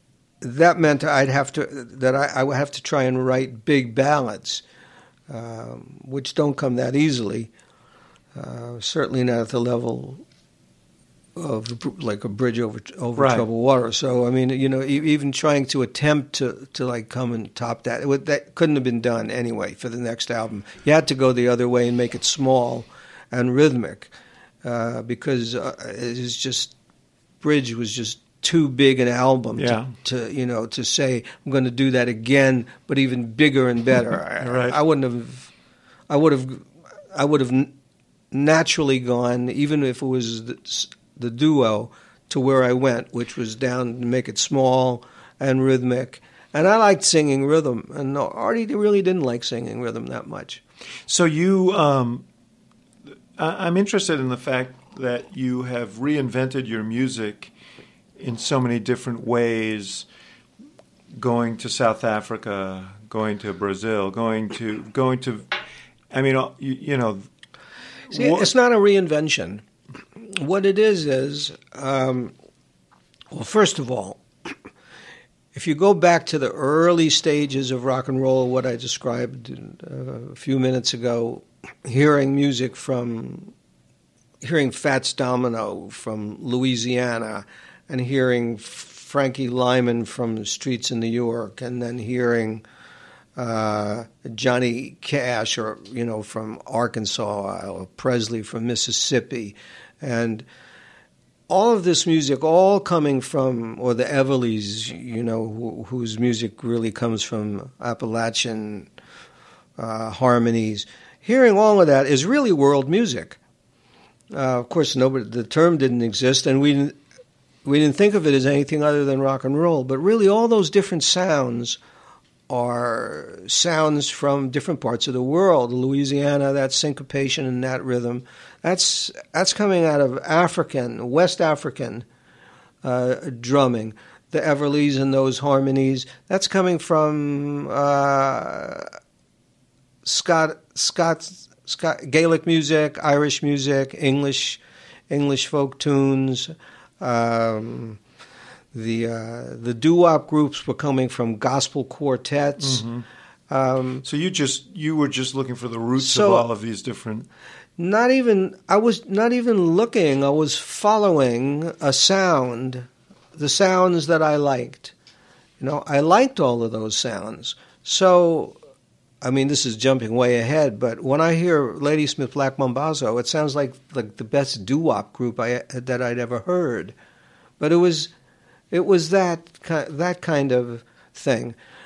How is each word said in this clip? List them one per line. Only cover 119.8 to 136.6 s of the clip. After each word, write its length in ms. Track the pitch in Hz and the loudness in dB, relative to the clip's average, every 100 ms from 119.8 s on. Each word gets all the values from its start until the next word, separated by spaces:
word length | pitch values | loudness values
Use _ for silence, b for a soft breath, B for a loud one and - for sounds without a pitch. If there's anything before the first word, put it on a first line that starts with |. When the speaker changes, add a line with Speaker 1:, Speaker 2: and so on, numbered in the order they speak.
| 127 | 0
Speaker 1:
But 120 | 135 | 0
really, 280 | 175 226 196 | 2 4 6
all 200 | 214 233 | 4 4
those 200 | 220 160 | 4 4
different 340 | 202 190 170 | 2 2 0
sounds 720 | - 180 185 151 127 120 117 - b b b b b _ - | 0 0 2 2 0 -4 -6 -8 b b b b b _ -8
are 920 | 127 120 120 120 117 113 - - - 92 | -4 -2 -2 -2 -2 -6 -8 -14 -14 -4
sounds 600 | - 175 156 156 147 143 | 0 2 2 2 2 -2
from 400 | - 143 139 135 | -2 0 2 0
different 280 | 139 160 151 | -4 -4 -4
parts 260 | 123 117 - | -2 -2 -2
of 40 | |
the 80 | 127 | -2
world. 520 | 127 165 196 147 120 | 0 4 6 6 4
Louisiana, 800 | 127 131 139 139 143 143 143 139 | 0 0 0 0 0 2 2 2
that 180 | 139 135 | 2 0
syncopation 760 | - 151 139 135 139 135 - 131 | 0 -2 -4 -6 -4 -2 -2 -2
and 160 | 123 131 | -4 -4
that 180 | 131 | -4
rhythm, 400 | 131 123 120 123 123 B B B | -2 -2 -2 -6 -10 B B B
that's, 500 | 165 180 - - - - - | -2 0 0 -2 -6 -10 -6
that's 180 | 160 190 | -2 0
coming 300 | - 208 180 | 0 2 4
out 160 | 160 147 | 4 4
of 180 | 135 127 | 2 0
African, 920 | - 160 175 - - 139 120 117 123 | 0 2 2 0 -4 -4 -6 -6 -2
West 300 | 143 180 - | 2 2 2
African, 640 | 165 151 147 - 120 117 - b b b b b b b 139 | 0 0 -4 -8 -10 -10 -16 b b b b b b b -4
uh, 300 | 123 123 127 165 120 | -2 0 -2 -6 -10
drumming. 520 | 120 143 131 117 110 107 B B B | 0 4 4 2 -6 -12 B B B
The 80 | - | -2
Everlys 580 | 156 143 147 147 147 135 | 0 0 0 2 2 2
and 160 | 135 | 2
those 260 | 135 135 127 | 2 2 0
harmonies, 640 | 143 135 135 135 135 131 - B B | 2 2 2 2 2 0 -6 B B
that's 200 | 190 - | -2 0
coming 320 | 196 | 0